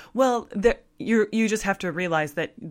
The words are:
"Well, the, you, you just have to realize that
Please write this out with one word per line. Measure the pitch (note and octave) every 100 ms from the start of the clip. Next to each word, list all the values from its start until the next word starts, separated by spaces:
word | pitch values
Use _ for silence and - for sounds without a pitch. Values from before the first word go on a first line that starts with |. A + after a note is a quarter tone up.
| -
"Well, | A3+ C4 A#3+ - G3+
the, | A#3 - _ -
you, | - A3+ G#3
you | A3 A3
just | G#3+
have | G3+ F#3+
to | F#3
realize | D#3+ F3+ D#3+ D3+
that | E3 D#3+ - D#3+